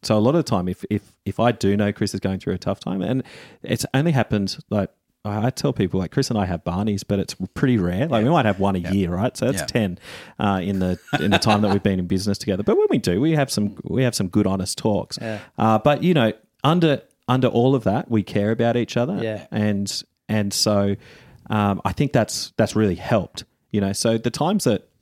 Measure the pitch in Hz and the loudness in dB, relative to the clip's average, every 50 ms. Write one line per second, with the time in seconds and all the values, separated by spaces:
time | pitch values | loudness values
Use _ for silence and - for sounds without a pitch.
0 | - - 107 107 107 120 147 170 151 - 117 95 90 90 90 - - - 104 101 | 0 2 2 4 4 4 4 2 0 0 0 -2 -2 -2 -6 -6 -6 -4 -4 -4
1 | - _ _ _ _ - 98 - 110 120 120 - - 98 101 104 107 101 104 - | -4 _ _ _ _ -10 -2 0 2 2 2 2 2 0 2 2 2 0 0 -2
2 | 110 98 - 101 - 95 95 92 - - 92 90 - - 98 - - - - 98 | -4 -2 -2 -4 -4 -2 -4 -2 -4 -4 -6 -4 -2 -4 -6 -4 -4 -6 -4 -4
3 | 185 - 123 131 127 - - - - - - _ _ - - 120 - - - 135 | -2 -2 -2 -4 -4 -8 -14 -20 -20 -20 -20 _ _ -6 -4 -4 -4 -2 -2 0
4 | 147 170 160 131 110 - - 104 101 95 - - - _ - 107 95 - _ _ | 2 2 2 0 0 0 0 -2 -2 -2 -6 -10 -8 _ -2 -2 -2 -2 _ _
5 | _ _ _ _ _ 104 104 107 107 127 127 - - 143 120 - 107 90 - 95 | _ _ _ _ _ -6 -6 -2 -2 -2 -4 -2 -4 -4 0 0 -2 -2 0 -2
6 | 92 82 - - 139 - 120 107 98 90 92 82 _ - 87 92 104 110 104 95 | -4 -2 -2 -2 -2 0 0 -2 -2 -2 -2 -4 _ -4 -4 -2 -2 -2 -2 -4
7 | - _ 104 98 92 - - _ 92 92 _ - - 135 123 110 90 87 87 92 | -2 _ -2 -2 -2 -4 -6 _ -10 -10 _ -2 0 2 2 2 2 0 0 -2
8 | 131 170 139 113 107 131 165 170 127 110 98 92 95 98 95 92 85 80 92 101 | -2 0 0 2 2 4 2 4 4 2 2 2 0 0 0 0 -2 0 0 0
9 | 95 85 87 87 104 127 - - - 123 107 95 78 - - 127 110 98 87 - | 0 0 0 -2 -2 -2 -2 -2 -2 -2 -2 -2 -4 -4 -2 0 0 0 -2 -6
10 | - - - - - - - _ - 104 98 95 87 95 101 95 92 92 90 - | -12 -18 -18 -18 -18 -20 -6 _ 0 0 0 0 0 -2 -2 0 0 0 -2 -2
11 | - - - - 78 95 104 165 - 113 107 104 107 104 98 101 - 104 98 92 | -6 -4 -4 -2 0 2 2 2 4 4 2 4 4 2 2 2 2 2 0 0
12 | 90 87 95 95 92 104 98 - - - 98 92 104 - - 370 427 415 349 - | 0 0 -2 -2 0 -2 -4 -4 -2 -4 -2 -2 0 2 2 2 2 2 2 0
13 | - - 87 92 131 160 165 151 139 131 - - 208 202 - - - - - 113 | 2 2 0 2 2 2 2 2 0 0 0 -2 -2 -2 -4 -8 -10 -4 -2 0
14 | 131 123 113 - 104 90 - 104 104 95 95 95 95 - - - - 113 104 95 | 0 0 0 -2 -4 0 2 2 2 2 0 -2 -2 -4 -6 -2 0 0 0 0
15 | - - - - - 113 110 104 - - _ - 113 113 110 110 - 147 147 139 | -2 -4 -10 -10 -8 -8 -8 -10 -12 -16 _ 0 2 4 4 4 4 2 2 2
16 | - 175 180 156 117 110 - - _ _ _ _ _ 139 165 180 165 160 143 - | 2 2 4 4 4 2 0 -2 _ _ _ _ _ 2 2 4 4 2 2 0
17 | - _ _ _ _ - 123 131 127 120 - 117 120 131 139 131 110 98 98 123 | -4 _ _ _ _ -2 0 2 2 2 2 4 4 4 4 2 2 0 0 0
18 | - - 117 110 95 - - 107 101 104 113 117 120 117 117 123 117 - - 120 | -2 0 0 0 0 0 -2 -2 0 0 0 0 0 0 2 0 -2 -2 -2 -2
19 | 120 139 196 196 117 110 107 104 - - - 110 107 107 104 98 101 95 - - | -2 -2 -4 -4 -4 -6 -6 -8 -10 -6 -4 -2 0 0 0 -2 -2 -4 -6 -8
20 | - _ _ _ _ _ 107 110 104 101 98 - - 110 104 101 101 101 101 101 | -10 _ _ _ _ _ -2 0 0 0 -2 0 0 2 2 2 2 2 0 -4
21 | - - - - - - - - - - 107 107 104 101 98 92 - 98 90 - | -6 -18 -20 -20 -20 -20 -20 -20 -10 -2 0 2 2 2 2 0 -2 -4 0 0
22 | 147 135 - 127 107 - - - - - _ - 113 104 - 113 110 101 87 80 | -2 0 2 0 0 0 -2 -8 -10 -10 _ -2 -2 0 2 2 2 2 2 -2
23 | - - 127 110 85 - _ - - _ _ _ _ _ - 104 101 98 98 - | -2 0 0 0 0 -2 _ -16 -16 _ _ _ _ _ -2 0 0 0 -2 -2
24 | - 113 113 113 110 123 - - 143 165 208 208 - 135 107 92 - _ _ _ | 0 0 0 2 0 -2 -2 -2 -2 0 0 0 2 2 0 0 -2 _ _ _